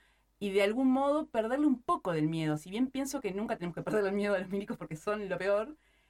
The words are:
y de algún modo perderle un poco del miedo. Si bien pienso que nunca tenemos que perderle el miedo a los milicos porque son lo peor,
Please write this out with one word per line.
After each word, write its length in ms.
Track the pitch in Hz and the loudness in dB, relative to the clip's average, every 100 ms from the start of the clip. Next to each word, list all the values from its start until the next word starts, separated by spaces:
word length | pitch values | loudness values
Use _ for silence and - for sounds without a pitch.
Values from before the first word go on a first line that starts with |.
| _ _ _ _ | _ _ _ _
y 140 | 202 | 0
de 100 | 196 | 2
algún 300 | 202 233 269 | 2 4 4
modo 340 | 262 277 302 | 4 4 2
perderle 400 | - 233 220 277 | 0 -2 0 2
un 160 | 302 254 | 4 2
poco 300 | - 233 185 | 0 0 0
del 160 | 160 156 | 0 0
miedo. 300 | 165 156 151 | 0 0 -2
Si 120 | 180 | -4
bien 180 | 208 262 | -2 -2
pienso 280 | 262 269 277 | -2 -4 -4
que 100 | 202 | -4
nunca 220 | 190 226 220 | -4 -4 -4
tenemos 160 | 175 | -6
que 80 | 165 | -6
perderle 280 | 160 214 196 | -2 0 2
el 60 | |
miedo 200 | 202 208 | 0 0
a 40 | 190 | 0
los 100 | 185 | -2
milicos 280 | 196 202 202 | -6 -6 -8
porque 180 | 160 | -8
son 320 | 156 - 214 196 | -6 -4 -4 -4
lo 100 | 175 | -2
peor, 360 | 185 202 226 311 _ _ | 2 2 0 -10 _ _